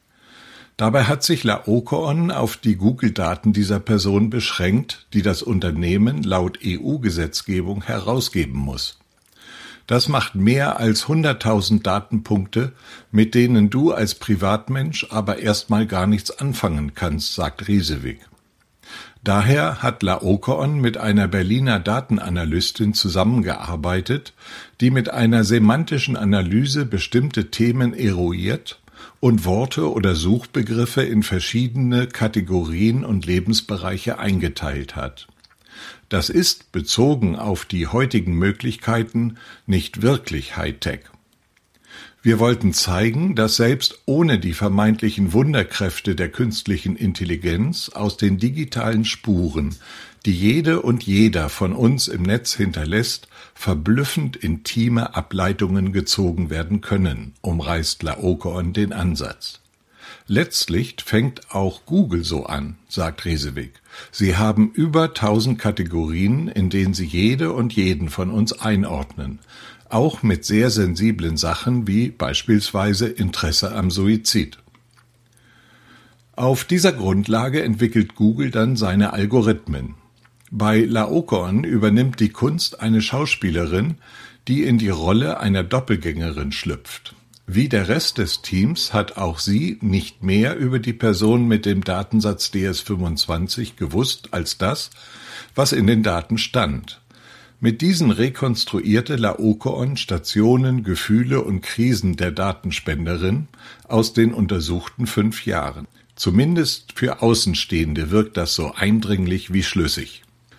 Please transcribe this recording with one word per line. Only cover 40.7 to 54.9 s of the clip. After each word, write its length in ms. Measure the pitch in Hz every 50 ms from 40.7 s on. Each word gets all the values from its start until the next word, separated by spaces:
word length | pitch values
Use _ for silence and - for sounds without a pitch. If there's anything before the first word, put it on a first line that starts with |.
| 73 - - - - - - - - _ _ _ _ _ _ _ _ _ _ _ _ _ _ _ - - - - - _ -
Wir 160 | 110 113 107
wollten 340 | 117 120 123 113 - 98 82
zeigen, 640 | - - - 90 90 107 117 113 143 170 190 175
dass 220 | 117 110 107 - -
selbst 420 | 117 117 131 127 - - - - _
ohne 340 | - 135 151 175 160 135 98
die 140 | 87 92 82
vermeintlichen 800 | - 101 101 95 98 104 107 110 107 - 107 104 - 98 90 82
Wunderkräfte 840 | 113 135 147 151 117 95 - - - 101 92 82 - - 104 92
der 140 | 80 92 80
künstlichen 640 | - - 127 113 107 - - - 101 82 - 95 92
Intelligenz 920 | - 117 98 87 - 90 85 87 82 85 85 82 87 110 143 175 - - -
aus 260 | - - 104 104 -
den 220 | - - 101 98 92
digitalen 640 | 101 123 135 156 156 120 - 120 113 113 113 110 110
Spuren, 720 | 107 - - - 113 101 87 90 80 69 78 71 73 76 - - - - - - - - _ -
die 80 | 107 95
jede 480 | 85 95 104 127 160 156 160 165 175
und 220 | - 123 120 117 -
jeder 460 | 98 98 98 110 110 90 90 78 73
von 240 | - - 101 90 95
uns 340 | - 123 117 135 131 - -
im 160 | - 95 90
Netz 300 | 92 104 123 120 - -
hinterlässt, 720 | - 107 92 82 80 76 78 87 107 120 - - - - - - - - - _
verblüffend 840 | - - - 92 73 76 92 110 131 139 135 - 170 147 135 127 -
intime 760 | - 85 82 80 - - - 120 113 120